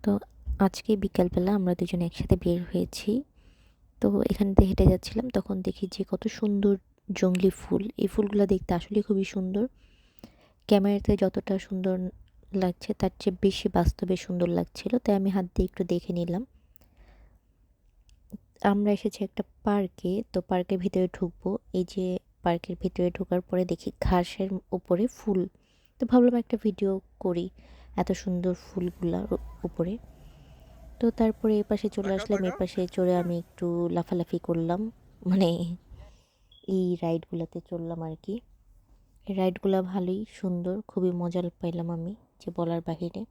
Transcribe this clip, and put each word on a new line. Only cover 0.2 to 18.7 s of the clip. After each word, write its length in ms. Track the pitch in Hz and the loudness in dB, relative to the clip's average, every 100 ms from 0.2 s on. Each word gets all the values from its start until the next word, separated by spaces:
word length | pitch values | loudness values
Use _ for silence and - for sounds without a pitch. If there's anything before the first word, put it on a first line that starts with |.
| - - - - | -2 -14 -8 2
আজকে 380 | 196 - - 214 | 2 2 0 0
বিকালবেলা 580 | 196 - 180 - 180 | 2 2 2 2 2
আমরা 200 | 208 185 | 2 2
দুজনে 300 | 175 175 175 170 | 0 0 -2 -2
একসাথে 300 | - - 185 | -4 2 2
বের 260 | - 170 | 4 0
হয়েছি। 600 | 175 180 175 - - 233 294 _ - _ _ _ _ _ | 0 -2 -2 -4 -2 -2 -4 _ -20 _ _ _ _ _
তো 220 | 208 202 | 2 4
এখান 300 | - - 196 | 0 2 4
দিয়ে 160 | 196 190 | 6 6
হেঁটে 180 | 196 185 | 8 6
যাচ্ছিলাম, 440 | 185 - 220 254 | 6 0 -6 -2
তখন 320 | 202 - 190 | -4 -4 -4
দেখি 260 | 185 - 185 | -4 -4 -8
যে 120 | - 190 | -6 -6
কত 180 | 185 220 | -4 -4
সুন্দর 500 | - 214 202 202 196 _ _ - | -2 -2 2 2 2 _ _ -10
জংলি 420 | 190 185 180 190 | 0 2 4 2
ফুল। 400 | - - 180 202 - | 2 -4 -2 -2 -2
এই 100 | 196 | -2
ফুলগুলো 400 | - 202 208 202 | 0 0 2 4
দেখতে 280 | 190 - | 2 2
আসলে 280 | 175 - 208 | -4 0 -2
খুবই 220 | - 196 | 2 0
সুন্দর। 400 | 196 202 185 196 247 _ _ _ _ _ - _ _ _ - | 0 -4 -4 -2 -2 _ _ _ _ _ -20 _ _ _ 4
ক্যামেরাতে 480 | 208 196 202 - 208 | 4 6 2 2 4
যতটা 420 | 190 202 - 190 | 2 0 -2 -4
সুন্দর 520 | - 190 185 185 185 - - _ - | -2 -4 -2 -2 -4 -10 -20 _ -6
লাগছে, 400 | 196 185 175 - | -2 0 -2 -6
তার 160 | 208 190 - | -2 -2 0
চেয়ে 180 | - 185 | -4 2
বেশি 280 | 196 - 202 | 0 2 -2
বাস্তবে 480 | 185 170 - 185 185 | 2 2 0 -2 -2
সুন্দর 320 | - 180 175 | -2 -2 0
লাগছিল। 500 | 175 170 - - 247 | 0 -2 -6 -2 -2
তাই 160 | - 202 | 2 2
আমি 140 | 196 | 2
হাত 140 | 190 | 0
দিয়ে 200 | 180 - | -2 -2
একটু 200 | 185 - | -2 -2
দেখে 280 | 175 175 - | -2 -2 -2
নিলাম। 340 | 175 175 175 262 _ _ _ _ _ - - - _ _ _ _ _ _ _ _ _ _ - _ _ | -4 -2 -4 -6 _ _ _ _ _ -20 -20 -20 _ _ _ _ _ _ _ _ _ _ -20 _ _
আমরা 300 | 202 | 2